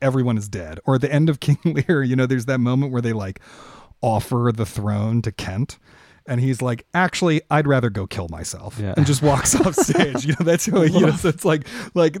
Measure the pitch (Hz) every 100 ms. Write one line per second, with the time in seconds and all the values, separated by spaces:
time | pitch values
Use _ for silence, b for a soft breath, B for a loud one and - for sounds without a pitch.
0 | 135 131 123 110 101 101 80 80 - 131
1 | 139 147 160 143 - 139 170 147 127 160
2 | 127 127 127 131 117 131 120 127 139 127
3 | 120 113 98 - B B B B B _
4 | 117 107 - 120 120 113 110 - 101 104
5 | 107 117 113 - - 95 143 - b b
6 | b b - 123 131 123 127 117 - 175
7 | 180 - 175 151 - 147 147 131 120 101
8 | 95 101 87 82 87 90 101 113 101 -
9 | 147 139 147 - - - 190 147 - 285
10 | 147 - 143 - 165 175 - 185 156 180
11 | 165 143 180 151 170 156 - 240 202 180
12 | 165 190